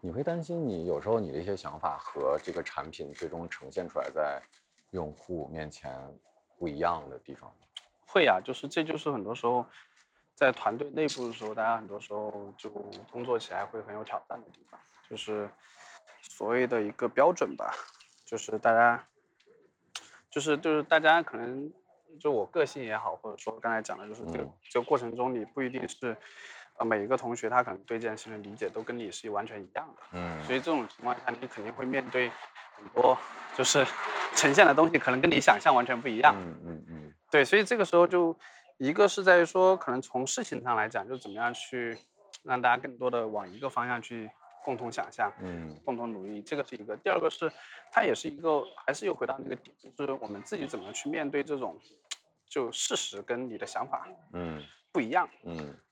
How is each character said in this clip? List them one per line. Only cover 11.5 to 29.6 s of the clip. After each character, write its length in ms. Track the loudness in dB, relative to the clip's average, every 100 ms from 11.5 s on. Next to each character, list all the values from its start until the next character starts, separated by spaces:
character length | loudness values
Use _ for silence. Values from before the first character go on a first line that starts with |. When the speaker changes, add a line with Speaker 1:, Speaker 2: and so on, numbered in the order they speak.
Speaker 2:
大 120 | -2
家 120 | -2 -2
很 100 | -4
多 120 | -12
时 140 | -8
候 420 | -8 -6 -8 -14 -14
就 140 | -14 -12 -12 -14 -14
工 140 | -10
作 120 | -2 -2
起 160 | -2
来 120 | -8
会 180 | -6 -8
很 100 | -10
有 120 | -10
挑 180 | -8 -8 -8
战 120 | -14
的 80 | -14
地 140 | _ _
方， 100 | -20 _ _ _
就 60 | -12
是 340 | -6 -6 -6 -10 _ -20 -20 -20 _ -20
所 260 | -20 -8 -2
谓 160 | 0
的 160 | 2 0
一 120 | -2
个 160 | -2 -4
标 240 | 4 4
准 240 | 6 -2 -4
吧， 180 | -6 -8 -12 _ -20 _
就 140 | _ -8
是 180 | -4 0
大 140 | 4
家， 320 | 8 6 6 -4 _ _ _ _ _ _ _ _ -18 -18 -20 _
就 100 | -6
是， 160 | 0 0
就 180 | 2 0
是 60 |
大 160 | 4 4
家 220 | 8 6
可 140 | 4 -6
能， 360 | -6 -8 -10 -14 _ _ _ -4
就 100 | 0
我 140 | 0 0
个 180 | 0
性 180 | 0 0
也 140 | -6 -4
好， 200 | -4 -6
或 140 | -10
者 60 | -10
说 200 | -10 -6
刚 140 | -2
才 100 | -2
讲 160 | -4 -10
的 80 | -10
就 80 |
是 100 | -12 -8
这 120 | -6
个， 60 |
Speaker 1:
嗯。 80 | -8 -10 -4
Speaker 2:
这 80 | -2
个 60 |
过 120 | 2 0
程 200 | 0 -2
中 180 | -2
你 100 | -2 -6
不 140 | -4
一 60 | -4
定 200 | -4 -8
是 280 | -6 -6 -6 -12 -20 -20 -20 -20 _
呃， 60 |
每 180 | 0 0
一 40 | 2
个 100 | -2
同 180 | -2
学 140 | -4 0
他 140 | 2
可 80 | 2
能 80 | -4
对 140 | -8 -6
这 80 | -6
件 100 | -8
事 80 |
情 80 | -10
的 60 | -12
理 160 | -12
解 140 | -6 -6
都 140 | -6
跟 140 | -8 -8
你 120 | -8
是 200 | -10 -6
完 160 | -6 -6
全 140 | -10